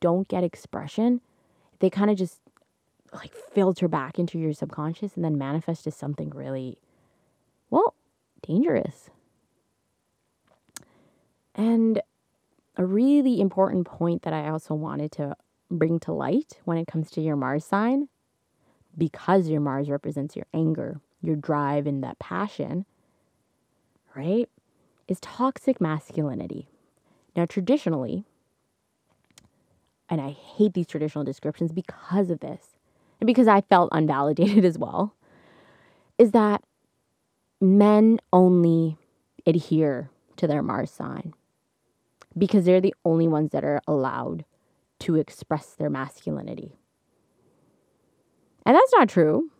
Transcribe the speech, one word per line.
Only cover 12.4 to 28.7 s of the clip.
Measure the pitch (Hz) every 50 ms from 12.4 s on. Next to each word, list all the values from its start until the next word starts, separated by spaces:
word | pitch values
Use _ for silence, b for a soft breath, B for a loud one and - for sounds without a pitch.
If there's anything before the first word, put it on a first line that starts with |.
| _ _ _ _ _ _ -
a | - 180
really | 185 196 220 254 277 285 294 262 262 240 208
important | 202 185 - 190 190 190 190 185 170
point | - - - 170 170 170 175
that | - 160
I | 160 156 151 151
also | 156 160 - - 156
wanted | 151 156 151 139 147 151 151
to | - - 143 143 147 _ _ _ _ _ _ -
bring | 180 156 160 160 165 160
to | - -
light | 170 143 135 131 190 277 - _ - _ -
when | 170 165 165
it | 165
comes | - - 160 156 -
to | - 160
your | 156 160 147
Mars | 143 127 127 139 151 -
sign, | - - 202 220 240 269 277 294 - _ _ _ _ _ _ _ _ _ _ _ _ _ _ _ _ -
because | 156 165 151 - - - 165 190 196 170 156
your | 151 151
Mars | 147 139 131 139 147 147
represents | 143 143 - 151 147 143 139 147 -
your | - - -
anger, | - 160 160 160 156 147 - 120 170 143 _ _ _ -
your | 170 165 156
drive, | 147 - - 151 147 143 143 147 147 143
and | 147 139 135
that | 131 - - _
passion, | - - - 185 208 208 - - - - 165 180 196 _ _ _ _ _ _ _ _ _ _ _ _ _ _ _ _ _ _ _ _ _ _ _ _ _ -
right, | 135 143 170 202 233 226 _ _ _ _ _ _ _ _ _ _ _ _ -
is | 185 -
toxic | - - - - 254 269 - - - 277 254 -
masculinity. | 175 156 156 151 - - - 160 151 143 123 - - - - - - _ _ _ _ _ _ _ _ _ _ _ _ _ -
Now, | 175 170
traditionally, | - - 202 180 226 277 294 - 175 165 131 127 - 160 190 214 _ _ _ _ _ _ _ _ _